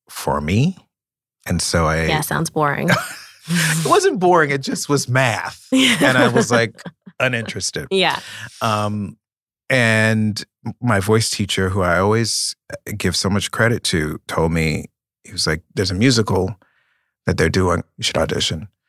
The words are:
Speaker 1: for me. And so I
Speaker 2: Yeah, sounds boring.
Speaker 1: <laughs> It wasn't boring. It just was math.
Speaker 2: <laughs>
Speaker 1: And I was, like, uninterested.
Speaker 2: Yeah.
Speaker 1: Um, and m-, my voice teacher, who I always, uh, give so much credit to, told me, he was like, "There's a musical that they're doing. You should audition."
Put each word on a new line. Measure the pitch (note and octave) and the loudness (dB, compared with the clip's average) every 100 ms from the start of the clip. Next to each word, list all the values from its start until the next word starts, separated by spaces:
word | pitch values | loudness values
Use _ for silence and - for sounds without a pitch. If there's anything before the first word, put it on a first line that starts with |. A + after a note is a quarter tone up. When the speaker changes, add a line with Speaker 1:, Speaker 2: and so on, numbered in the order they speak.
| _ | _
Speaker 1:
for | - - C#2+ | -8 -4 -4
me. | D2 G#2 E3 F#3 _ _ _ _ _ _ - | 0 2 0 -2 _ _ _ _ _ _ -4
And | E2+ | -4
so | - F2 D#2 | 0 0 2
I | D#2+ D#2+ | 0 0
Speaker 2:
Yeah, | D#3 | -2
sounds | - D3 E3 | -2 -4 -2
boring. | D#3 C#3+ - C#3+ - | -2 -2 0 0 -2
Speaker 1:
<laughs> | - - - - - | -2 -14 -20 -18 -4
It | E3+ D#3 D#3+ D#3+ | -2 0 0 2
wasn't | G4 F#4+ A#3+ | 4 2 2
boring. | F3+ F3 D3 | 4 4 4
It | C#3 | 0
just | F3 G3+ - | -4 -6 0
was | C#3+ - | 0 2
math. | B2+ B2+ G2 F2 - - | 2 2 0 -6 -12 0
Speaker 2:
<laughs> | |
Speaker 1:
And | C4 C4 A3+ C#4 B2+ | 2 2 4 4 4
I | A#2+ | 4
was, | A#2 - | 4 2
like, | A#2+ A#2 - - _ - - | 2 0 -4 -18 _ -16 -2
uninterested. | B2+ A#2 G#2+ G2 - - C3+ | -2 -2 -6 -6 -6 -6 -4
Speaker 2:
Yeah. | F#3+ E3 - - - A#2 - | 0 0 -2 -8 -16 -16 -4
Speaker 1:
Um, | A2+ G#2+ G#2 G#2 G2+ - _ _ _ _ - | -2 0 -2 -4 -8 -10 _ _ _ _ -2
and | C3 A#2 A2 A2 A2 G#2+ G2+ - _ A2+ | 2 4 4 4 2 0 -2 -10 _ -12
m-, | - | -4
my | B2 G2 | 0 0
voice | F#2+ A2 - | 4 2 2
teacher, | - G2 - F#2+ | -2 -2 0 0
who | G2 | 0
I | F2+ E2+ | 2 2
always, | G2+ A2+ A2 - - - - | 2 2 0 -2 -4 -8 -14
uh, | - - G#2 | -14 -12 -4
give | F2+ E2+ | -2 -2
so | F#2+ | -2
much | G2+ - | -2 -2
credit | - A#2 A2+ | 0 0 0
to, | - E2+ D#2 D#2+ - | -2 -2 -2 -6 -6
told | - D#2+ | 0 0
me, | E2 D#2+ D2+ - _ _ _ | 2 0 -2 -8 _ _ _
he | - | -14
was | F2+ D#3+ | -6 -2
like, | D#2+ _ - | -4 _ -4
"There's | F#2 | -2
a | |
musical | F#2 C3 A#2 G#2 F#2 F#2 - _ _ _ _ _ _ - | 2 2 2 2 0 -2 -6 _ _ _ _ _ _ -4
that | D#2+ | 0
they're | D#2+ | 2
doing. | F#2+ F2+ E2+ - - | 2 2 0 -4 -8
You | |
should | - - | -4 -2
audition." | D#2 D2 - E2 - _ | -2 -2 -4 -6 -10 _